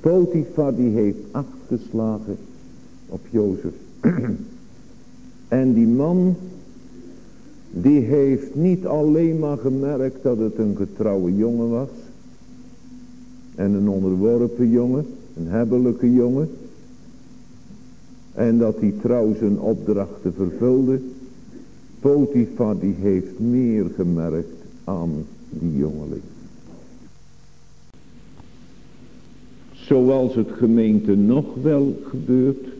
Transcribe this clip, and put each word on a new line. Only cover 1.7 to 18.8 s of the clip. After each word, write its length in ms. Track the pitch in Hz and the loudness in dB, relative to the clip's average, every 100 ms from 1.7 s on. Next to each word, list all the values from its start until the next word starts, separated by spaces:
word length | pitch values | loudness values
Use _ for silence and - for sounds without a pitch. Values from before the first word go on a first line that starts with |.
| 123 - 113 110 107 107 101 - - - - - - - | -8 -4 -4 -2 -4 -6 -10 -12 -20 -20 -20 -20 -20 -16
op 120 | 92 - | -16 -4
Jozef. 440 | 113 104 90 90 - - - | 0 0 0 -6 -12 -20 -2
<clears throat> 360 | - 175 120 87 - - - - - - - - - - - | 0 0 -2 -6 -8 -16 -20 -20 -20 -20 -20 -20 -20 -20 -4
En 240 | 123 131 | 0 2
die 140 | 113 113 | 4 4
man, 500 | 120 151 180 180 175 - - - - - - - - - - - - - | 4 2 2 2 0 -6 -16 -20 -20 -20 -20 -20 -20 -20 -20 -20 -20 -14
die 300 | 85 90 147 | 0 4 4
heeft 540 | 113 143 139 131 - | 4 2 2 0 -2
niet 320 | 139 175 180 185 | 0 2 2 0
alleen 520 | 151 151 151 165 160 | 0 2 4 4 2
maar 200 | 151 143 | -2 -2
gemerkt 640 | 120 131 139 147 135 131 | -2 0 -2 -2 -2 -2
dat 160 | 135 117 | -2 0
het 200 | 110 107 | -2 0
een 180 | 107 101 | -2 -2
getrouwe 600 | 98 - 107 98 90 95 | -4 -2 -2 0 0 2
jongen 320 | 113 117 117 | 0 0 -2
was. 200 | 117 135 - - - - - - - - - - - - - - - - | -2 -4 -10 -20 -20 -20 -20 -20 -20 -20 -20 -20 -20 -20 -20 -20 -20 -18
En 180 | - 98 | -6 -2
een 160 | 101 104 | 2 2
onderworpen 840 | 98 95 92 104 117 120 120 120 | 0 0 2 2 2 0 0 2
jongen, 360 | 120 123 127 151 - - - | 2 2 -2 -4 -10 -18 -10
een 100 | 82 | -4
hebbelijke 640 | 101 117 123 123 117 120 | -2 0 2 2 2 4
jongen. 360 | 123 120 131 156 - - - - - - - - - - - - - - - - - - | 4 4 2 -2 -6 -18 -20 -20 -20 -20 -20 -20 -20 -20 -20 -20 -20 -20 -20 -20 -20 -18
En 240 | - 117 117 | -2 2 4
dat 220 | 113 110 | 2 2